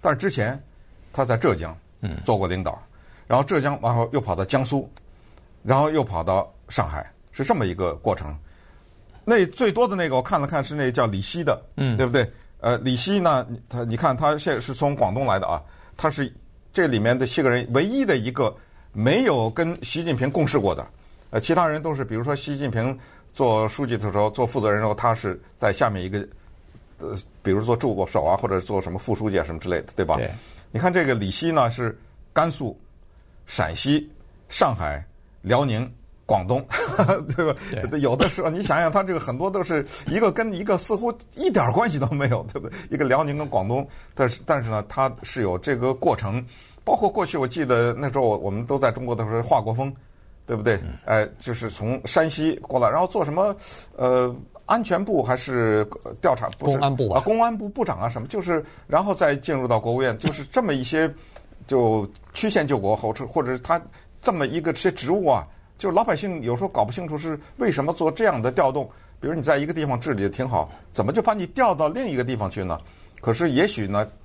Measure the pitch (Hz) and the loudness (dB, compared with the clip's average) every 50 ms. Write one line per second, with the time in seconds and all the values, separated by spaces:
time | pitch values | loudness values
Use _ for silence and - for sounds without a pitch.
0 | - 170 151 120 180 196 - 135 107 113 131 143 - - - - - - - - | 2 0 0 2 0 -2 0 0 -2 -2 -2 -6 -12 -18 -20 -20 -20 -20 -20 -20
1 | - - - - 135 117 120 113 - 156 101 76 82 80 80 - - - - - | -20 -10 -2 -2 0 2 2 2 4 2 2 2 -2 -8 -10 -14 -20 -20 -16 -8
2 | - 98 78 76 - - 117 101 95 87 90 92 92 87 - - - - - - | -8 -6 -6 -4 0 0 2 2 2 0 0 0 -2 -4 -6 -6 -14 -20 -20 -20
3 | - - - - - - 117 127 143 147 196 156 131 143 143 - - 117 120 117 | -20 -20 -20 -20 -2 2 2 2 4 4 2 2 2 0 -2 0 0 0 2 2
4 | 117 117 - 139 113 101 90 82 95 - - 135 135 117 143 139 - - - - | 0 2 0 -2 0 0 0 -2 0 0 2 0 0 2 -2 -2 -2 -4 -16 -20
5 | - - - - - - - - - - - - _ 104 127 135 147 156 156 156 | -20 -20 -20 -20 -20 -20 -20 -20 -20 -20 -20 -12 _ 2 4 4 4 4 2 0
6 | 135 110 98 82 80 90 92 98 - - - - - - - - 98 80 73 73 | 0 0 -2 -4 0 2 2 2 0 -2 -8 -20 -20 -8 -4 -2 -2 -2 -4 -8
7 | - - - _ _ - - - 135 - 240 160 113 92 85 87 95 87 76 73 | -10 -12 -16 _ _ -20 -8 -6 0 0 0 0 0 -2 -2 -2 -2 -2 -2 -2
8 | - 110 92 - - 73 73 71 - - - - - - - - - - - - | -2 -2 -2 -2 -4 -10 -10 -12 -14 -18 -20 -20 -20 -20 -20 -20 -20 -20 -20 -20
9 | - - - - - - 226 226 185 175 - - 254 214 170 220 247 226 196 185 | -20 -20 -20 -10 0 2 4 4 4 2 0 0 0 0 4 2 2 2 2 -2
10 | 175 156 131 131 127 - 208 165 139 139 165 151 135 - 147 151 139 127 117 143 | -2 0 0 0 0 0 0 0 0 0 -2 -4 -4 -2 -4 -2 -2 0 2 2
11 | 123 113 98 95 98 - - 170 170 139 117 - - - - - 139 131 117 107 | 2 2 0 -2 -4 -4 -4 -2 0 0 -2 -2 -4 -14 -6 -2 -2 0 2 2
12 | 131 123 120 139 117 - - - - - - - - 117 123 117 - 131 127 120 | 2 4 4 2 2 2 -4 -14 -20 -20 -16 -4 0 0 0 2 0 0 0 0
13 | - 185 196 202 180 170 147 131 120 123 123 117 - - - 120 120 117 110 117 | 0 2 2 2 4 4 2 2 0 -4 -10 -14 -12 -10 -8 -6 -4 -4 -4 0
14 | - 151 131 156 156 147 151 151 147 185 143 113 117 - 131 - 147 143 143 - | 2 2 2 4 2 2 2 2 0 -2 -2 -2 -2 -6 -4 0 0 0 2 2
15 | 120 95 92 127 139 120 98 98 92 - 82 78 - - - - - - - - | 0 0 2 0 0 2 2 2 2 0 -2 -4 -4 -10 -20 -20 -20 -20 -14 -2
16 | - 160 147 - 139 120 - - - - - - - - - - 180 151 123 107 | -2 -2 0 0 -4 -6 -6 -14 -20 -20 -20 -20 -20 -6 0 2 2 2 2 2
17 | 104 113 123 127 131 117 - - 147 131 120 123 120 117 120 135 160 202 240 277 | 2 2 2 2 0 0 0 2 2 4 2 2 0 0 2 2 2 2 0 0
18 | 269 208 160 127 107 123 123 135 127 107 - - - _ - - - - - 101 | 2 2 2 0 0 -4 -2 0 0 0 -2 -4 -20 _ -20 -20 -20 -12 -6 0
19 | 107 123 156 220 262 233 156 123 110 113 113 - 170 165 170 - - - - 156 | 2 4 4 4 4 4 2 2 0 -2 0 0 -2 -2 -2 -6 -6 -6 -4 -4
20 | 170 170 143 120 135 131 - 180 151 139 - 139 98 98 80 - 62 - - - | -2 -2 0 0 0 0 2 0 0 2 2 2 2 2 0 0 -6 -12 -14 -20
21 | - - - - - - - 113 107 - 165 180 175 160 151 156 147 160 151 135 | -20 -20 -20 -20 -18 -4 -4 -4 0 2 2 4 4 2 0 -2 -4 -4 -4 -4
22 | 131 107 113 110 117 143 143 139 - 147 143 139 143 131 107 113 113 127 135 131 | -4 -4 -4 -4 -2 -2 -2 -4 -4 -6 -6 -4 -4 -2 -2 0 -2 -2 -4 -6
23 | - - - - - - - - 143 120 110 110 110 113 - - 143 123 117 104 | -12 -20 -20 -20 -20 -20 -2 2 2 4 4 4 2 0 -2 -2 -2 -2 -2 -2
24 | 98 104 90 104 104 107 104 - 127 113 120 139 104 107 101 107 110 107 107 - | -2 0 2 2 2 2 2 0 -2 0 0 0 2 2 2 2 2 0 -2 2
25 | - 120 113 110 - 101 90 - - - - _ - 104 98 - 135 117 104 92 | 2 0 0 2 -2 -4 -4 -6 -10 -20 -10 _ 0 0 2 2 0 0 0 -2
26 | 90 92 98 104 101 - - - - - - - - - - - - - - - | -4 -4 -4 -4 -6 -6 -12 -20 -20 -20 -20 -20 -20 -20 -20 -20 -20 -20 -18 -12
27 | 78 - 107 98 - - - - - 98 95 101 110 117 120 113 - 131 107 90 | -10 -8 -8 -8 -10 -14 -20 -6 0 0 0 2 2 2 0 2 2 0 0 0
28 | 92 90 - 98 71 80 92 98 - 95 95 92 90 - 104 95 90 85 87 92 | -2 0 0 0 2 4 2 2 2 0 -2 -2 -2 -2 -2 -2 -2 -2 -8 -8
29 | - - 110 - 110 107 98 92 76 71 82 80 - 90 90 80 - - - - | -4 -4 -4 -2 0 0 0 0 -2 -2 -6 -8 -4 -2 -2 -2 -4 -6 -4 -4
30 | 95 80 80 62 58 - - 113 - - - - - - - 113 170 185 175 180 | 0 0 0 0 0 -4 -6 -10 -16 -20 -20 -20 -20 -8 -6 0 0 2 2 2
31 | 165 135 127 113 104 95 92 - - 165 165 156 127 117 117 120 123 113 113 - | 2 2 0 0 -2 -4 -4 -2 -2 0 2 2 2 2 0 -4 -6 -6 -6 -8
32 | - - - - - - - 160 156 165 151 - 143 110 - - - - - - | -18 -20 -20 -20 -20 -4 0 0 0 0 -2 -6 -8 -8 -8 -10 -20 -20 -20 -20
33 | - - - - - - - - - - - - 87 78 82 - - 131 147 156 | -20 -20 -20 -20 -20 -20 -20 -20 -16 -10 -4 -4 -2 -2 -2 -4 0 2 2 0
34 | - - - - - - - - - - - - 196 151 120 87 85 76 71 73 | 0 -4 -18 -20 -20 -20 -20 -20 -20 -12 0 2 2 2 2 -2 -4 -4 -6 -6
35 | 80 - - - - - - - - 92 117 143 143 135 113 107 127 127 - - | -10 -14 -20 -20 -20 -20 -20 -12 -2 2 2 2 2 2 0 -2 -4 -6 -10 -20
36 | - - - - _ - - 98 90 95 123 135 - - - - 480 - - - | -20 -20 -20 -20 _ 0 0 0 2 0 -2 -2 -2 -4 -4 -4 -4 -2 2 2
37 | 185 139 196 - 147 147 143 - 170 156 135 - - - - 113 - - 151 151 | 4 4 2 0 0 -4 -2 0 0 0 0 -2 -6 -8 -6 -6 -4 -4 -2 0
38 | 139 131 117 131 - 190 - - - 160 156 180 202 - 151 151 175 165 - 202 | 2 2 2 2 2 0 0 -2 -2 -2 -2 -2 0 0 2 2 2 2 2 2
39 | 196 185 180 160 - - 120 127 170 196 190 202 180 151 170 151 139 - - - | 0 0 -2 -4 -4 -6 -4 -2 -2 -2 0 -2 -2 0 0 -2 -2 -4 -10 -10
40 | - - 151 208 226 202 - - 226 220 202 175 202 208 202 175 - - 220 190 | -6 -4 0 2 2 2 2 2 -2 -2 -2 -6 0 0 0 0 0 -2 -2 0
41 | 233 233 233 - - - - - 311 381 214 202 127 120 113 170 233 233 151 143 | -2 -2 -4 -4 -12 -20 -10 -2 -2 2 2 4 2 4 4 2 2 2 2 0
42 | 131 139 151 143 143 127 120 98 80 - - 147 - 113 - - - - - - | -2 -2 0 0 0 0 0 0 -2 -6 -8 -8 -8 -8 -12 -12 -10 -6 -2 0
43 | 151 131 127 139 160 143 143 147 151 139 - 104 92 104 120 131 - - - - | 2 2 4 2 2 0 -2 -4 -6 -2 0 0 0 2 -2 -2 -2 -6 -12 -20
44 | - - - - 135 120 117 - - - 160 139 120 113 110 107 101 - - - | -20 -18 -2 0 0 0 0 -4 -2 0 0 0 0 -2 -2 -4 -4 -4 -2 0
45 | 135 135 123 117 - - - 131 113 95 90 87 - - 139 117 120 127 131 127 | 0 0 0 -6 -12 -10 -4 -2 0 0 0 -2 0 -2 -2 0 0 0 0 2
46 | - 165 123 - 107 98 101 123 123 123 - - - - - - - - - - | 2 0 0 0 -2 -4 -4 -4 -6 -8 -16 -20 -20 -20 -20 -10 -2 0 2 2
47 | - 196 202 214 185 - - 160 131 123 123 165 151 123 127 117 120 120 113 - | 2 2 2 0 -2 -2 0 -2 -2 -2 0 -2 2 2 4 4 4 2 2 -2
48 | 147 135 117 139 131 113 107 - - 98 98 104 120 120 139 135 131 120 113 120 | -4 -2 0 2 2 2 2 0 -2 -4 -4 -4 -2 -2 0 2 2 2 2 0
49 | 123 120 120 107 113 107 113 117 113 - 165 127 104 110 113 117 135 139 123 - | -4 -4 -2 -2 -2 -2 -2 -2 2 2 2 2 2 0 -2 -2 -2 -4 -6 -10
50 | - - - - - - - - - - 117 107 104 120 110 92 80 82 - - | -18 -20 -20 -20 -20 -20 -20 -20 -8 -6 -6 -2 2 2 0 0 -2 -8 -12 -10
51 | - - 110 110 107 - - - - - 120 117 120 110 98 - 104 110 123 - | -2 0 2 2 2 0 -4 -14 -8 -8 -8 -6 -6 -8 -8 -6 -4 -4 -4 -4
52 | - - - 160 160 160 147 156 151 160 143 - - - 131 131 120 107 117 160 | -6 0 2 2 2 2 0 0 0 0 -2 -2 -6 -2 0 2 4 4 4 2
53 | 180 180 - 220 165 139 147 170 196 208 196 - - - - - - - - - | 0 0 0 -2 -2 0 0 0 0 0 0 -4 -10 -18 -18 -18 -20 -18 -6 -2
54 | 127 127 127 127 127 123 123 131 - - - - _ - 208 233 226 - 180 175 | 2 4 4 4 4 2 -2 -6 -14 -18 -20 -20 _ 0 0 0 2 0 0 0
55 | 202 196 214 156 123 120 127 127 123 - 127 123 113 113 107 107 107 104 - - | 0 0 0 0 2 2 0 -2 -2 -2 0 2 4 4 4 4 2 0 -4 -14
56 | - - - - - 156 131 120 113 - - - - 143 139 135 147 139 135 127 | -14 -14 -12 0 2 2 2 2 -2 -8 -8 -2 0 0 2 2 2 0 0 0
57 | 131 104 95 131 - 196 220 226 233 233 226 202 208 202 208 - 226 - 120 90 | 0 2 2 0 2 2 2 2 2 2 0 -4 -8 -8 -4 -4 -2 -2 -2 -4
58 | 95 117 117 127 110 139 - 208 170 175 170 160 151 - - - - - 147 156 | -4 -4 -4 -6 -8 -6 -6 -6 -2 0 -2 -2 -2 -6 -16 -20 -6 0 2 2
59 | 190 208 190 - 180 151 143 139 - - 156 131 127 123 120 110 107 113 120 127 | 2 2 0 2 2 2 2 0 -2 -2 -2 0 2 2 0 0 2 0 0 2
60 | 131 127 110 - - 170 147 - 139 - - 254 240 196 147 131 127 123 165 160 | 2 0 0 0 -2 -2 -2 -2 -10 -2 -2 0 2 2 0 0 -2 0 2 2
61 | 160 151 139 - - - - - - - - - - - 135 131 120 113 110 110 | 2 2 0 -6 -18 -20 -20 -20 -20 -20 -20 -20 -6 0 2 4 4 4 4 2
62 | 101 101 - - - - - - - 220 208 202 151 135 143 113 95 98 107 107 | 0 -4 -10 -18 -20 -12 -6 -2 -2 0 2 2 2 2 0 0 2 0 0 0
63 | - 107 110 - 135 113 - 165 139 120 127 127 123 - 165 175 - - - - | 0 -4 -4 -4 -8 -4 -2 -2 -2 0 -4 -6 -2 -2 -2 -2 -2 -8 -20 -20
64 | - - - - - - 208 165 143 127 147 170 156 165 156 - - 190 180 - | -20 -20 -20 -4 -2 -2 0 0 -2 -2 -2 -4 -2 -2 -4 0 0 0 0 0
65 | - 127 175 208 185 151 131 104 73 - - - - - - - - 196 165 190 | -2 0 0 2 4 2 2 2 0 -8 -16 -20 -20 -20 -18 -6 -4 0 2 2
66 | 226 226 180 139 170 202 180 160 120 117 120 120 196 190 - - 104 101 117 - | 2 2 0 -2 -2 -6 -6 -4 -4 -4 -2 -2 -4 -2 0 0 0 0 -2 -8
67 | 180 156 151 147 151 165 156 147 - - - - 247 220 147 143 139 151 160 - | -8 -6 -6 -6 -6 -6 -8 -8 -10 -18 -6 -2 0 0 0 0 0 -2 0 0
68 | 165 160 151 - 226 208 170 127 113 127 127 156 160 131 131 147 131 120 - - | 0 0 0 2 2 2 2 2 0 0 2 2 2 2 2 0 -6 -6 -10 -20
69 | - - - - - 135 165 165 139 151 156 139 143 151 170 156 151 143 127 117 | -20 -20 -18 -8 -6 -4 -4 -2 2 2 2 2 2 -2 -2 -2 -2 -2 -2 -2
70 | 120 160 135 101 98 98 - - 127 127 117 87 76 - - - - - - - | 0 -2 0 0 0 -2 0 -2 -4 0 0 0 -2 -2 -8 -20 -20 -10 -4 -2
71 | 104 110 156 - - - 214 208 175 - - 262 262 226 180 143 156 147 170 247 | -2 0 0 2 2 2 0 0 -4 -6 0 2 4 4 4 4 2 0 0 -2
72 | 269 220 151 123 123 123 131 117 107 92 - 104 95 90 82 80 - - - - | -4 -2 -2 -2 -2 -2 -2 -2 -4 -4 -4 -4 -4 -4 -4 -6 -8 -16 -20 -20
73 | - - - - - 110 113 117 170 165 131 131 175 208 - 123 107 95 101 104 | -20 -20 -20 -6 -2 0 0 2 2 2 4 4 2 2 0 -4 -6 -2 -2 -2
74 | 110 - - - - | -2 -2 -6 -20 -20